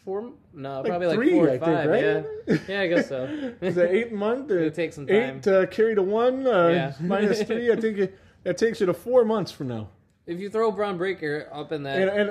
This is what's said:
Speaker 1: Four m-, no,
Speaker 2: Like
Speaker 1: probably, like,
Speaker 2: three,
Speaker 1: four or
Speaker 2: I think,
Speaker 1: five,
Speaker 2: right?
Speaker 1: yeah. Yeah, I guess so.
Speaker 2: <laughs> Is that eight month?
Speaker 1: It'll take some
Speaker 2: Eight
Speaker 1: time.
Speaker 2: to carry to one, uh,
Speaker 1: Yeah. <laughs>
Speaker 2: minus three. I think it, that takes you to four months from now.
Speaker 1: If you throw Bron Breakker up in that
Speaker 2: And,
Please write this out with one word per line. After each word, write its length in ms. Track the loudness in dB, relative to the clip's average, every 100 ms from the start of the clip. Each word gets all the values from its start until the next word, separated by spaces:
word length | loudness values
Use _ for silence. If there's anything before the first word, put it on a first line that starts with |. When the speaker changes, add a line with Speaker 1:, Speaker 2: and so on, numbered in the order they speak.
Speaker 1:
Four 180 | -10 -8
m-, 120 | -8 -14 _
no, 240 | -14 -10 -6
Speaker 2:
Like 40 | -4
Speaker 1:
probably, 200 | -2 0
like, 80 | 2
Speaker 2:
three, 160 | 2
Speaker 1:
four 140 | 4 4
or 40 |
Speaker 2:
I 20 |
think, 120 | 2
Speaker 1:
five, 260 | 0 0 2
Speaker 2:
right? 360 | 2 2 0 -4 -10 -2
Speaker 1:
yeah. 100 | -2 0
Yeah, 140 | -4
I 60 | 0
guess 220 | 0 0
so. 440 | -4 -6 -6 -8 -6
Speaker 2:
<laughs> 40 |
Is 140 | -4 2
that 160 | 2
eight 180 | 2 0
month? 380 | -4 -2 -2 -2
Speaker 1:
It'll 200 | 0 0
take 220 | -2 -6
some 160 | -6 0
Speaker 2:
Eight 160 | 2 2
Speaker 1:
time. 140 | -2
Speaker 2:
to 260 | 2 4 4
carry 240 | 2 2 2
to 60 |
one, 460 | 2 2 2 2 2
uh, 200 | 4 4
Speaker 1:
Yeah. 240 | 4 0 -4
<laughs> 40 |
Speaker 2:
minus 440 | -2 0 2 0
three. 280 | -2 -2 0
I 40 | 0
think 220 | 0 -2
it, 180 | -4 -4 -20 _
that 140 | -6 0
takes 220 | 0 2
you 60 | 0
to 60 |
four 300 | 0 2 4 4
months 260 | 2 -2
from 160 | -6 -8
now. 220 | -6 -8 -16 _ _ -12
Speaker 1:
If 140 | -10
you 100 | -6
throw 220 | 0 0
Bron 260 | 0 -4 -2
Breakker 520 | -4 -4 -4 -6 -8
up 180 | -12 -8
in 120 | -8
that 160 | -4 0
Speaker 2:
And, 80 | 0 2 0